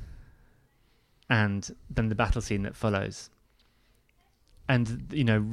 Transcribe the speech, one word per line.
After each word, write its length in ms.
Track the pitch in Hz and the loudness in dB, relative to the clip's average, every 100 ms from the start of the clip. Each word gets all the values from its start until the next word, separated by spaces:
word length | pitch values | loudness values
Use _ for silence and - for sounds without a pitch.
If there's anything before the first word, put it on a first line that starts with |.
| - - - - _ _ _ _ _ _ _ _ - | -14 -16 -20 -20 _ _ _ _ _ _ _ _ 0
And 460 | 117 104 101 - - - | 2 2 0 -6 -14 -6
then 200 | - 113 | -2 0
the 60 | 110 | 0
battle 260 | 110 120 | 2 0
scene 220 | - 104 | 0 -2
that 120 | 98 - | -4 -2
follows. 540 | 110 98 104 - - _ _ _ _ _ _ _ _ _ _ _ _ - - | 0 0 -2 -8 -18 _ _ _ _ _ _ _ _ _ _ _ _ -14 0
And, 380 | 123 113 120 127 | 2 2 -4 -6
you 120 | 151 | 0
know, 220 | 120 107 107 | 4 4 2